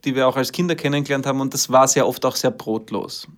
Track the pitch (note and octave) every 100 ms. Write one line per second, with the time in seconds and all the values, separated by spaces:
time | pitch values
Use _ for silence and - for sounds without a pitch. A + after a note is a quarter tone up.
0 | C#3 C3 C3 C3+ B2+ - F3+ D#3+ C#3+ C#3+
1 | C#3+ C#3 C3+ C3+ C3+ C3 - C3 C3 C3+
2 | B2 B2+ C3 - B2+ A#2 - A2 - G#2
3 | - - -